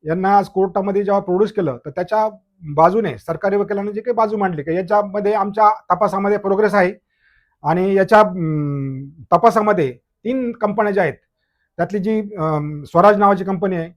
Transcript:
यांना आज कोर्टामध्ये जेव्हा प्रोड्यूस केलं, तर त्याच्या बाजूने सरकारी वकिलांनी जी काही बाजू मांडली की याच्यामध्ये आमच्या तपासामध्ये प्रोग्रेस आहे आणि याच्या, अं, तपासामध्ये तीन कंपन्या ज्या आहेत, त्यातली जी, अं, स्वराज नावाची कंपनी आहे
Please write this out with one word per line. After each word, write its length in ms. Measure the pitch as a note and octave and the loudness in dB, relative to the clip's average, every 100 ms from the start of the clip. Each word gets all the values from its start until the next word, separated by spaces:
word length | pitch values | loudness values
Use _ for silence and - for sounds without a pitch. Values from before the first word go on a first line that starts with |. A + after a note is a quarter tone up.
यांना 340 | D#3 E3+ F#3+ G3+ | -4 -2 2 2
आज 100 | F#3+ | 2
कोर्टामध्ये 560 | - F#3+ F#3+ G3 G3 | -2 0 0 -2 -2
जेव्हा 180 | G3+ G3+ | 0 0
प्रोड्यूस 300 | G3 F3+ G#3 | 0 0 0
केलं, 260 | G#3+ E3 A#2+ | 0 -4 -4
तर 120 | - | -10
त्याच्या 400 | C#3+ F3+ G#3+ A3 G#3+ _ _ D#3+ | -8 -2 -2 -2 -6 _ _ -8
बाजूने 440 | D3 E3 G3+ G3+ A2 | 4 4 4 -4 -6
सरकारी 380 | - E3 G3 G3+ | -8 -4 -2 -2
वकिलांनी 360 | G3+ G3+ G3+ | -2 -4 -6
जी 100 | G#3 | -8
काही 120 | A3 | -6
बाजू 240 | A#3 A3 G#3+ | 0 0 0
मांडली 260 | F#3+ D#3+ | -2 -2
की 120 | C#3+ E3+ | -4 -4
याच्यामध्ये 580 | F3+ G#3 G#3 G3+ G3+ | 0 0 0 -2 -2
आमच्या 360 | G#3+ G3 G3+ G#3+ | 0 -2 2 2
तपासामध्ये 680 | G#3+ _ F3+ G#3 G3 G3+ G#3 | 2 _ 0 0 0 0 0
प्रोग्रेस 360 | G3+ G3 G#3+ | 0 2 2
आहे 200 | G3+ F3+ G#3 _ _ _ _ _ _ | 4 0 -2 _ _ _ _ _ _
आणि 320 | C#3+ E3+ F#3 G3 | -2 0 2 2
याच्या, 240 | F#3+ G#3+ | 4 4
अं, 880 | G#3 F3+ D#3+ D3+ D3 C#3+ C3+ C3+ C#3 D#3 - | 4 0 -4 -2 -4 -4 -6 -8 -14 -18 -2
तपासामध्ये 580 | E3+ A3+ G#3+ G#3+ G3+ C#3 B2 _ _ | 2 4 2 0 0 0 -4 _ _
तीन 280 | A3 C4 B3 | -6 -4 -4
कंपन्या 400 | A#3 G#3 G#3 G#3 | -4 -4 0 0
ज्या 120 | G3 | 0
आहेत, 100 | E3+ - _ _ _ _ _ - | -2 -4 _ _ _ _ _ -6
त्यातली 220 | F3 G3+ | -4 -4
जी, 220 | F#3+ A3 | -2 -2
अं, 600 | G#3 G3+ D#3 D3+ D3+ D3+ | -4 -6 -4 -2 -4 -10
स्वराज 340 | C#3+ E3+ G3 G#3 | -2 4 6 6
नावाची 260 | G3+ G3 | 4 2
कंपनी 320 | F#3 F#3+ G3 F3+ | -2 -4 -2 -4
आहे 160 | E3 | -8